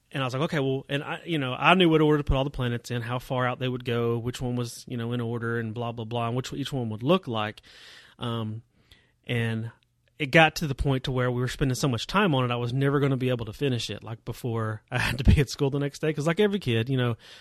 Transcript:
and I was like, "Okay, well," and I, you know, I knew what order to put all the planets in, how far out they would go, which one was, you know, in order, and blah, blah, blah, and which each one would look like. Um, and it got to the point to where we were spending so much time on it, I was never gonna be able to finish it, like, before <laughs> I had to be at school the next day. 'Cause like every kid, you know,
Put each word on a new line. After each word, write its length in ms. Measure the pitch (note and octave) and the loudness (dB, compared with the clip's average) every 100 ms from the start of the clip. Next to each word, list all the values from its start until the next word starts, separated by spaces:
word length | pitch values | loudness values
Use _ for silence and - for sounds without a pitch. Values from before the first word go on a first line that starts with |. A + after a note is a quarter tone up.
| _ | _
and 100 | C#3+ | -6
I 40 | C3 | -4
was 80 | |
like, 80 | C3 | -2
"Okay, 140 | E3+ D#3 | -2 0
well," 260 | C3+ C3+ - | -2 -2 -4
and 160 | C#3+ | -6
I, 160 | C#3 E3 | -6 -10
you 140 | E3+ D#3+ | -4 -2
know, 160 | B2+ B2+ | -2 2
I 180 | D3+ | 6
knew 140 | F#3 E3+ | 6 8
what 120 | D#3+ | 8
order 180 | D3+ D3+ | 6 4
to 60 | |
put 120 | C#3 C3+ | 2 0
all 60 | |
the 60 | C#3+ | 0
planets 400 | C#3 B2 A#2+ - | -2 -2 -2 -4
in, 120 | A#2+ | -6
how 180 | A#2 B2+ | -4 -6
far 260 | - B2+ B2 | -4 -2 -2
out 140 | B2 | -2
they 80 | B2+ | -4
would 160 | B2 | -4
go, 340 | B2 A#2+ A#2 A#2 | -2 0 0 0
which 220 | A#2+ - | -4 -6
one 160 | B2+ B2 | -4 -4
was, 280 | A#2+ - - | -6 -10 -10
you 80 | B2 | -6
know, 160 | A#2 | -4
in 80 | B2 | -4
order, 400 | A#2 A#2+ A#2 A#2 | -4 -4 -2 -4
and 120 | A2 | -4
blah, 180 | A2+ A#2+ | -6 -6
blah, 140 | A#2 A2 | -6 -4
blah, 200 | A#2+ A#2 | -2 0
and 100 | B2 | -2
which 160 | - | -4
each 200 | C#3+ C3+ | -6 -4
one 160 | C3+ A2+ | -4 -4
would 140 | G#2+ | -2
look 240 | B2+ F#3 C3+ | 2 2 2
like. 340 | A2 G#2+ - - - - - - - | -2 -2 -6 -18 -20 -20 -20 -20 -10
Um, 440 | A#2+ A#2 A2 A2 - _ _ - _ _ - | -6 -4 -4 -8 -14 _ _ -20 _ _ -4
and 420 | A#2+ A2+ A2+ A2+ - _ _ _ - | -2 -2 -2 -6 -12 _ _ _ -6
it 140 | C#3+ | 4
got 240 | E3 D#3 - | 6 6 4
to 100 | D3+ | -4
the 80 | |
point 300 | B2+ C#3 C3 | -2 0 0
to 80 | - | -2
where 180 | B2+ B2+ | -2 0
we 100 | B2 | 0
were 60 | B2+ | -2
spending 300 | - C3+ B2+ | -2 -2 0
so 100 | D3 | 0
much 220 | A2+ - | 0 0
time 260 | G3 G3+ | 2 4
on 100 | C3+ | 4
it, 60 | B2 | 2
I 40 | A#2+ | 0
was 160 | B2 | -2
never 260 | C3 C#3 C#3+ | 0 2 2
gonna 180 | C#3 C3 | 2 2
be 120 | B2+ | 0
able 180 | A#2+ A2 | -2 -4
to 60 | |
finish 380 | - C#3+ A#2 - | -2 -2 0 -4
it, 120 | G#2 | -8
like, 220 | A2 A2+ | -10 -10
before 580 | - - B2 A2+ A2 G#2+ - | -10 -6 -4 -2 -4 -6 -6
<laughs> 40 | |
I 80 | B2 | -2
had 200 | A2 B2 | -2 4
to 60 | |
be 140 | - D#3 | 6 6
at 80 | B2+ | 4
school 200 | - C#3 | 0 -2
the 80 | C#3+ | 0
next 220 | C#3+ - | -4 -2
day. 120 | D#3 | -2
'Cause 140 | D3+ D#3 | 0 0
like 140 | E3 | 2
every 180 | G#3 G3 | 2 2
kid, 300 | B2+ A2+ B2 | 0 0 2
you 80 | C3 | 0
know, 200 | B2 A2+ - - | 0 -2 -8 -20